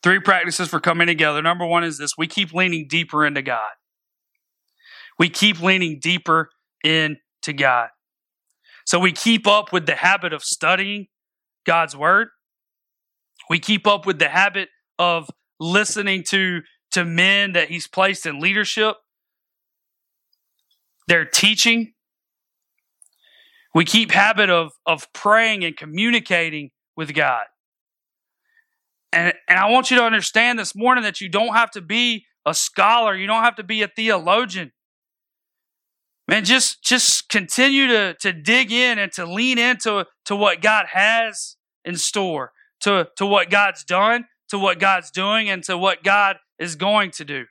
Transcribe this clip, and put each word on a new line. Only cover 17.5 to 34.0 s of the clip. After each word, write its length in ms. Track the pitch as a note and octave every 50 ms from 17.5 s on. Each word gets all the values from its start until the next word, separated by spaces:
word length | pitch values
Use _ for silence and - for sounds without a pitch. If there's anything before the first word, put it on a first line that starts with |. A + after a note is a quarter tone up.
| F#3
that 160 | F3 D#3+ D3
he's 180 | E3 E3+ - -
placed 380 | - - F#3+ G3 G3 - -
in 140 | E3 D3 C#3
leadership. 580 | D#3 F#3 G3 G#3+ G#3 G3 - A3 G#3+ A3 G3+ - _ _ _ _ _ _ _ _ _ _ _ _ _ _ _ _ _ _ _ _ _ _ _ _ _ _ _ _ _ _ _ _ _ _ _ _ _ _ _ _ _ -
Their 180 | F3 E3+ D#3
teaching. 680 | - - - - G3+ G#3+ F#3+ - A#3 A#3 A#3 A3+ A3 _ _ _ _ _ _ _ _ _ _ _ _ _ _ _ _ _ _ _ _ _ _ _ _ _ _ _ _ _ _ _ _ _ _ _ _ _
We 120 | D#3+ E3+
keep 260 | - - A3 A3+ F#3
habit 380 | A3 G#3 G3 G#3+ A3 G#3+ G#3 F#3+
of, 240 | F3+ E3+ E3 D3+ _ _ _
of 260 | - E3 D3+ - _ _
praying 500 | - - G#3 G#3 A3 A3+ A3+ G#3+ G3+ F3+
and 120 | E3 D3+
communicating 960 | - - D#3 D3+ F3+ G#3+ A#3 A#3+ A3+ - - F#3 E3+ E3 D#3+ D3+ D3+ D3 C3+ _ _ _ _ _
with 180 | - D#3 C#3+ D3+
God. 300 | D#3 D3 C#3 B2 A#2 G#2 - _ _ _ _ _ _ _ _ _ _ _ _ _ _ _ _ _ _ _ _ _ _ _ _ _ _ _ _ _ _ _ _
And, 220 | - E3+ E3+ F3 F3 - _ -
and 100 | F3+ F#3
I 120 | F#3+ G#3
want 220 | A#3 B3+ B3 -
you 60 | B3+ B3
to 60 | A#3+
understand 560 | A3+ A3+ G#3+ F#3 - - A3 A3+ A#3+ B3 A3+
this 160 | G3+ - -
morning 280 | G3 A3 B3 B3+ B3 A3+
that 160 | G#3 F#3+ -
you 80 | G3+ F#3+
don't 260 | E3 G3+ A3+ A#3+ G#3
have 160 | A#3 A#3 A3
to 100 | - G3+
be 440 | F3 D#3 G#3 A#3 A#3+ A#3+ A#3 G#3 _ _ _ _ _
a 80 | D3 D#3+
scholar. 600 | - - - _ - F#3+ G#3 A3+ A#3+ A3+ G#3+ G3
You 120 | F#3+ F#3+ G3+
don't 160 | A3 A3+ A3+
have 120 | A#3+ A#3
to 80 | A3+ G#3+
be 180 | F3+ A3+ A3
a 60 | G#3 G3+
theologian. 840 | _ -